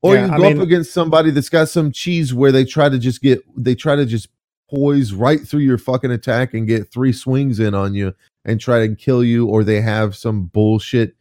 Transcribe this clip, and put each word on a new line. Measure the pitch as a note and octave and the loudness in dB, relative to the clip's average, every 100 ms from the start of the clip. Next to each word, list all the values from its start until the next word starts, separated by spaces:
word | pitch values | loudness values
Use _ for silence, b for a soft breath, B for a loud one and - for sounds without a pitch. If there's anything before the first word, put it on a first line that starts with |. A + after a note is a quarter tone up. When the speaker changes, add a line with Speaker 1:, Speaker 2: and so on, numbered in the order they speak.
Speaker 1:
Or | E3+ | 4
Speaker 2:
Yeah, | G3 - | 2 2
Speaker 1:
you | |
Speaker 2:
I | D#3 | 2
Speaker 1:
go | |
Speaker 2:
mean | F#3+ D3 | 4 4
Speaker 1:
up | |
against | F3+ F3 D#3+ | 2 0 0
somebody | - E3 D#3+ D#3+ | -2 2 2 2
that's | C#3+ C3 | 0 0
got | E3 D#3 | 0 0
some | F3 D3+ | 0 -2
cheese | - - F3 D3 | -4 -4 -2 -2
where | B2 C3+ | 2 4
they | C3 C3 | 4 2
try | D#3 D3 | 2 0
to | C3 | 2
just | A#2+ A#2+ | -2 0
get, | C#3 B2 - - | 0 0 -2 -6
they | B2 | -4
try | B2 D#3 C#3+ | -2 0 0
to | C#3 | 0
just | A2+ - _ _ _ _ | -4 -8 _ _ _ _
poise | C#3+ C#3+ C#3+ B2 | -2 0 0 -2
right | F#2+ B2 D3+ | -2 0 0
through | D3 D3 | -2 -2
your | C#3 B2 | 0 0
fucking | - B2 C3+ | -2 -4 -2
attack | A#2+ - A#2+ B2+ | -4 -2 -2 -2
and | A2+ A2 | -4 -2
get | A2+ G2 | -2 -4
three | - C3 | -2 -2
swings | A#2+ - C3 C#3 G#2+ | -2 -2 -2 -2 0
in | A2 | 0
on | G2 G2 G2+ | 0 -2 -2
you | G2 F#2 _ _ - | -4 -6 _ _ -6
and | A2 | -4
try | - A#2+ A2 | 0 0 0
to | G#2+ | -2
kill | - B2 | -2 0
you, | A#2+ A#2 A#2 | 2 0 0
or | A2 | 0
they | G#2+ G#2+ | 2 0
have | A2 G#2+ G#2+ G2 | 0 0 -2 -4
some | A#2 G#2+ F2+ | -6 -4 -4
bullshit | A2 G#2+ A2 - B2 A2+ _ | 0 2 0 -2 -2 -2 _